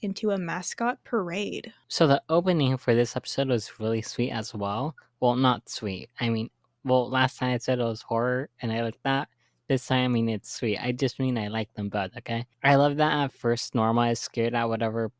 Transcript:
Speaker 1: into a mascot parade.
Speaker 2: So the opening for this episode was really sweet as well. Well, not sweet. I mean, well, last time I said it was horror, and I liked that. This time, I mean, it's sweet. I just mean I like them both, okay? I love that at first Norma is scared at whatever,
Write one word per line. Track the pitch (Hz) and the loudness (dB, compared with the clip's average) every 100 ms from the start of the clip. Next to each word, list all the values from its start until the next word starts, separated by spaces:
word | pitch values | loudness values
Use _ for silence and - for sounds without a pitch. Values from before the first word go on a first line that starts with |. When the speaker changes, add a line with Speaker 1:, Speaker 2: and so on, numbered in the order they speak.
Speaker 1:
into | 196 190 214 | -6 -2 -2
a | 196 | 0
mascot | 170 170 - - 240 254 | -2 -6 -6 -4 -4 -4
parade. | - 226 175 190 196 - 220 - - | -4 -4 -2 -4 -4 -8 -12 -18 -4
Speaker 2:
So | - 151 | 2 4
the | 135 - | 4 2
opening | 170 185 170 131 131 | 2 2 4 2 2
for | - 117 | 2 4
this | 120 | 2
episode | 127 - - 135 | -2 -4 -2 0
was | 117 - - | 0 -2 -4
really | 110 113 | -2 -2
sweet | - - 123 | -2 -4 -2
as | 117 107 | -4 -6
well. | 104 101 107 151 - _ _ | -4 -4 -2 -4 -8 _ _
Well, | 123 123 | 2 4
not | 131 - - | 2 2 -4
sweet. | - 104 92 - - | -8 -6 -6 -10 -4
I | 117 | -2
mean, | 113 113 _ _ _ | -2 -4 _ _ _
well, | 131 127 117 | 2 2 2
last | 131 127 - | 2 0 0
time | 127 | -2
I | 123 | 0
said | - 123 | 0 0
it | |
was | 117 110 | -2 -4
horror, | - 117 123 127 151 - | -2 0 0 -2 -6 -6
and | 113 | -4
I | 117 | -2
liked | 117 - | -4 -4
that. | 139 135 156 _ _ _ - | -2 -2 -4 _ _ _ -2
This | 131 - | -2 2
time, | 131 | 2
I | 127 | 2
mean, | 120 113 | 2 2
it's | 107 - | -2 -6
sweet. | - 117 95 | -4 -2 -2
I | 117 | -4
just | 123 135 - | -2 -2 0
mean | 131 120 | -2 -2
I | 104 | -2
like | 110 107 | -4 -6
them | - 104 | -6 -4
both, | 104 92 117 | -2 -4 -6
okay? | - 117 120 _ | -6 -6 -6 _
I | 139 139 | 4 6
love | 147 147 | 6 2
that | 151 151 | 2 2
at | 139 | -2
first | - 117 117 - | -2 0 0 0
Norma | 117 113 117 120 | 0 2 4 2
is | 117 | 0
scared | - 120 117 | -4 -2 0
at | 117 117 | 0 0
whatever, | 113 113 113 113 | 0 -2 -2 -4